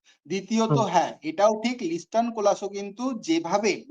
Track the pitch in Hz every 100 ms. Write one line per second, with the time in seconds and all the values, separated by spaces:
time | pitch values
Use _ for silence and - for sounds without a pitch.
0 | _ _ 143 190 190 226 226 240 196 175
1 | 135 - 156 160 208 220 240 247 180 170
2 | - 220 233 226 202 190 196 202 202 202
3 | 262 220 165 165 165 196 214 120 127